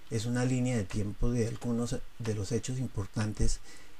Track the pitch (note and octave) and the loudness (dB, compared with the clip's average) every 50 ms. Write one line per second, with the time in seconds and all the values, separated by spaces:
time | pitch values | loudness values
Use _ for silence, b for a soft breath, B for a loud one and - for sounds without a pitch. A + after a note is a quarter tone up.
0 | B B A#2+ A2+ G#2 A#2+ A#2+ B2 C3 C3 C3 B2 B2 B2+ B2+ A2+ G2 - - G#2+ | B B -2 -2 0 0 0 2 2 2 2 2 2 2 0 0 0 0 0 0
1 | G2+ G#2 G2 - B2 A#2+ A#2+ B2 A2 A2+ A#2+ - - A#2+ A#2 A#2 A#2+ A#2+ C#3 A#2+ | 0 0 0 2 2 4 4 2 2 0 -2 -4 -4 -2 -2 0 0 -2 -2 -4
2 | - - - - A#2 A2 G#2 G#2+ G2 - A#2 A2+ - - B2+ C3 B2+ A2 - G#2+ | -4 -6 -6 -6 -2 -2 -2 -2 -2 0 -2 -2 -2 -2 -2 -2 -2 -2 -2 -4
3 | F#2+ - - A2 G#2+ G#2+ G#2+ - - - - - B B B B B B B | -4 -2 -2 -2 -2 0 4 6 6 6 6 4 B B B B B B B